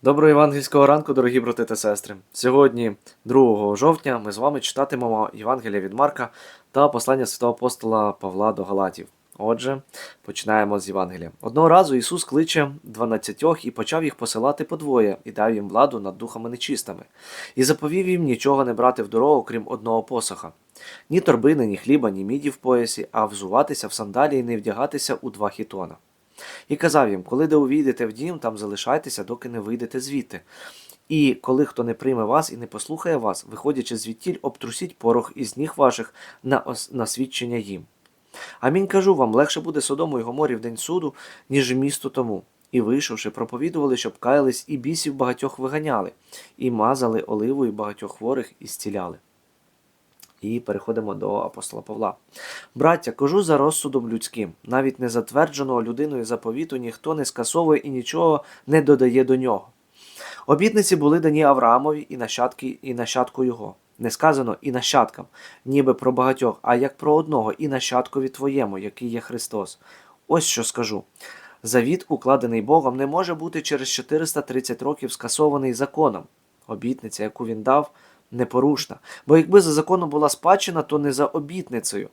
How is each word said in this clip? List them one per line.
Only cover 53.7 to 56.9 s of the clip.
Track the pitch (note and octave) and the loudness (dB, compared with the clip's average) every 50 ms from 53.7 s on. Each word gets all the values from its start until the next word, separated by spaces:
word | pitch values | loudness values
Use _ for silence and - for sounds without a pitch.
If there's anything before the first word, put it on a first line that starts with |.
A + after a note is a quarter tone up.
| D3+ - - D#3 C3 C3+ A#2 A#2 | 0 -2 -6 -2 -4 -4 -2 -2
людським, | A2+ A2 - - - A#2 G#2 E2+ E2 _ _ | -6 -6 -6 -8 -8 -8 -8 -8 -8 _ _
навіть | - A#2 C3 C3+ C3+ C3 - | -4 -2 0 0 0 -2 -2
не | B2+ A#2+ | -6 -4
затвердженого | A2+ A#2+ A2+ - A2+ C#3 D#3+ D#3 C#3+ C#3 C#3 C3+ B2+ A#2+ A2+ | -2 -4 -4 -2 2 2 2 2 0 -6 -4 -2 -2 -2 -2
людиною | A2+ A#2 A#2+ D3 D3+ C#3+ B2+ A#2 | -4 -4 -4 -4 -4 -4 -6 -4
заповіту | A2 A#2+ A2+ - A2+ A2+ C3 D#3+ D#3+ C#3 | -4 -6 -6 -4 -6 -6 -6 -6 -6 -8
ніхто | C3 B2 A#2 | -8 -8 -8